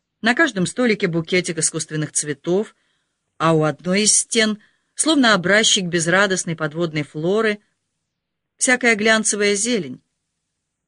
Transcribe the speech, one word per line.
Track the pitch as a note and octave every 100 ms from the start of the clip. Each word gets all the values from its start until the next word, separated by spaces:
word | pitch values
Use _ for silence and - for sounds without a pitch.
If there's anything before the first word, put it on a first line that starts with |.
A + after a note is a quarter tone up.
| _ -
На | A3
каждом | B3+ D#4+ G3 F3
столике | - B3 G#3 F#3
букетик | E3 D#3+ F#3 F3 E3
искусственных | D#3 D#3+ - D#3 D3
цветов, | - D3+ C#3+ E3 F#3 A3 _ _ _ _ _ _ -
а | D#3+
у | D#3+
одной | D3+ C#3 F3+ F#3+
из | G#3+
стен, | - - A#3 G#3+ G#3 _ _ _
словно | - D4+ D4+ A#3
образчик | G3 F3 G#3 A3 G#3+ F3+
безрадостной | F3 D#3+ F#3 G3+ F#3 - D#3+
подводной | D#3 D#3 E3+ D3+
флоры, | C#3+ D3+ E3 G#3+ G#3+ G#3 _ _ _ _ _ _ _ _ _ -
всякая | - B3 A#3+
глянцевая | G#3+ A3 A3 A3 G#3 G#3
зелень, | G3+ A3+ A#3 C#3 - _ _ _ _ _ _ _ _